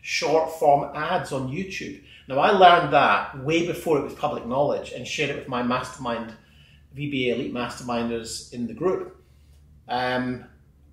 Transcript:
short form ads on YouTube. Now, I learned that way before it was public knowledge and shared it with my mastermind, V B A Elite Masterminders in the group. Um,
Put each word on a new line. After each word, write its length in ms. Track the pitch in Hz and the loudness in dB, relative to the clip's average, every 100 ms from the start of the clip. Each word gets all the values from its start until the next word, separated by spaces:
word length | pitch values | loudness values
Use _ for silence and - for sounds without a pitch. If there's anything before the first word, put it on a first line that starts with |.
short 580 | - - 160 156 - - | -4 -4 2 2 2 2
form 380 | 156 143 - 147 | 4 4 2 -6
ads 340 | 156 180 147 | -2 -2 -2
on 220 | 139 127 | -6 -6
YouTube. 500 | 147 190 - - - - - - | -6 -8 -8 -10 -12 -18 -20 -6
Now, 120 | 131 | 0
I 140 | 175 | 4
learned 420 | 202 180 175 156 | 10 10 10 6
that 440 | 143 139 101 - 139 | 4 4 2 -2 -8
way 220 | 131 165 170 | 0 0 0
before 320 | 165 - - | -4 0 0
it 60 | |
was 100 | 139 | 0
public 320 | - 147 123 117 | -4 -4 -4 -4
knowledge 460 | 127 143 104 - | 0 0 0 -6
and 140 | 127 120 | -12 -10
shared 220 | - 143 | -4 -4
it 80 | 143 | -4
with 120 | - | -6
my 140 | 123 | -4
mastermind, 720 | 123 123 - - 131 113 113 - _ - - - - | -2 -2 -4 -10 -6 -6 -8 -14 _ -20 -20 -20 -20
V 160 | 135 147 | -10 -6
B 180 | 139 123 | -2 0
A 60 | |
Elite 180 | 113 143 | 0 -4
Masterminders 960 | 123 120 - 127 120 117 117 110 - - | -6 -8 -8 -6 -4 -2 -4 -6 -12 -12
in 120 | 123 117 | -8 -8
the 60 | |
group. 500 | 117 170 - - - _ _ - - - - - | -4 -2 -2 -6 -16 _ _ -20 -20 -20 -20 -6
Um, 600 | 123 127 127 127 123 - - _ _ _ | -4 -2 -2 -4 -6 -10 -20 _ _ _